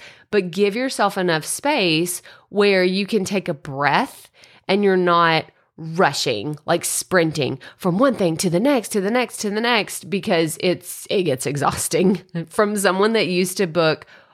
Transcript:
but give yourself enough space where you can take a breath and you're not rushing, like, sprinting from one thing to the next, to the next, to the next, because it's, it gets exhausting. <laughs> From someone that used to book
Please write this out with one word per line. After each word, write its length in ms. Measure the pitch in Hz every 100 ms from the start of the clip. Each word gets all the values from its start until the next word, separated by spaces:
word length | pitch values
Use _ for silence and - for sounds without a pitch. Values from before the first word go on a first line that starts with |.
| - - _
but 220 | 208 180
give 240 | 165 202 208
yourself 420 | 262 247 202 196
enough 260 | 180 160
space 800 | 151 - 277 294 185 156 175 - - - _
where 340 | 196 208 190
you 200 | 185 185
can 200 | 196 220
take 240 | 190 196 180
a 60 |
breath 760 | 156 - 135 143 156 262 - - _ - - -
and 160 | 196
you're 120 | 202 185
not 500 | 175 170 170 160 - _ _ -
rushing, 800 | 160 165 170 139 - 107 113 151
like, 200 | - 170
sprinting 760 | - - - 185 165 156 127 135 - -
from 220 | 190 175
one 160 | 269
thing 220 | 214 185 165
to 120 | 190
the 120 | 170
next, 300 | 247 277 196
to 100 | 214
the 100 | 190
next, 280 | 240 233 -
to 120 | 214
the 100 | 208
next, 480 | 240 233 180 - 185
because 480 | 185 190 175 165 -
it's, 440 | 180 175 - - -
it 140 | 202
gets 200 | 175 127 135
exhausting. 760 | 143 147 - - 156 185 196 -
<laughs> 120 | 170 165
From 300 | - 214 214
someone 380 | 190 180 208
that 120 | 226 170
used 300 | 180 185 -
to 100 | 190
book 400 | 160 165 151 - - _